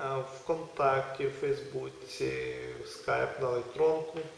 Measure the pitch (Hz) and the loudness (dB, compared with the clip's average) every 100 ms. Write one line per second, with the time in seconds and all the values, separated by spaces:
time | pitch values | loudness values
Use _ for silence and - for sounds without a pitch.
0 | 135 135 131 135 - 160 165 - 139 135 | -2 -2 -2 -6 -2 -2 -2 4 6 6
1 | 131 - 139 - 147 139 - 131 131 - | 2 0 -2 0 0 0 -2 -6 -6 -8
2 | - - 131 131 127 64 - - - - | -12 -2 -2 0 -4 -4 -8 -8 -10 -8
3 | 139 127 131 - 131 123 117 143 160 160 | 0 2 2 0 0 0 -2 4 6 6
4 | 160 160 147 | 0 -6 -8